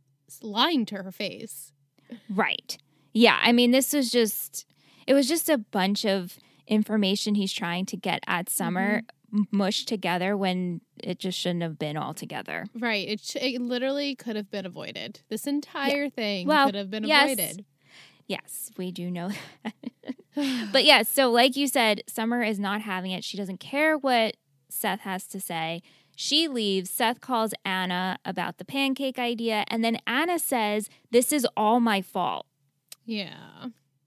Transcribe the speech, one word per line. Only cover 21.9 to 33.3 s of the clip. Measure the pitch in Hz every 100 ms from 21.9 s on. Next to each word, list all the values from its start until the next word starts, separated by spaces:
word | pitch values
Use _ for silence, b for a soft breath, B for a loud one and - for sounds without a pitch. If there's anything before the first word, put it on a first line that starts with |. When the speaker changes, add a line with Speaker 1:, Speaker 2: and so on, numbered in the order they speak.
| 208 -
Speaker 2:
Summer | - 226 240
is | 220 202
not | 202 202
having | 214 185 185
it. | 185
She | - 190
doesn't | 190 185
care | - 277 311 311
what | 269 247 220 - _ _ -
Seth | - 214 190
has | 196 185 -
to | 196
say. | - 165 160 170 - b b b
She | - 294 330
leaves. | 254 208 190 180
Seth | - 233 247
calls | - 247 220 202 202
Anna | 185 180 180 185 -
about | - 190 170 -
the | -
pancake | 262 269 269 269 254
idea. | 240 233 226 214 -
And | 226
then | 226 226 -
Anna | 240 339 339
says, | - 254 214 208 208 b b
"This | 233 254
is | 294 233 -
all | 214 240
my | 233 202
fault." | 185 196 160 85 - _ _ _ - -
Speaker 1:
Yeah. | 226 220 175